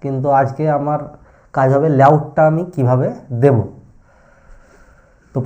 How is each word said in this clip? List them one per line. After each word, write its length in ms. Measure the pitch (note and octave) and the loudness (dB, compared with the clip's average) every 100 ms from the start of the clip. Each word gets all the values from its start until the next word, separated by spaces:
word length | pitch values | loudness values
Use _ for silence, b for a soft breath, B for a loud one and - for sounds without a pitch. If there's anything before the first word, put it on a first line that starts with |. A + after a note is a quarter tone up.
কিন্তু 260 | C#3 C3+ C#3+ C#3 | -8 -4 0 0
আজকে 300 | C3 - D#3 D3 | 0 -2 -2 -2
আমার 220 | C#3+ D3 C#3 - b b b - | -2 -6 -8 -18 b b b -2
কাজ 120 | C3+ | 0
হবে 140 | C#3 D#3+ C3+ | 2 2 4
লেআউটটা 440 | C#3 D3+ - - D#3 | 4 4 0 0 0
আমি 120 | D#3+ F3+ | 0 -4
কিভাবে 340 | F3+ B2 B2+ E3+ B3 - A#2+ | -4 0 0 -2 -6 -10 0
দেব। 140 | C#3+ A#2 F#2+ - - - b b b b b b b b b b b b _ | 2 2 -2 -12 -20 -20 b b b b b b b b b b b b _
তো 60 | C3+ | -8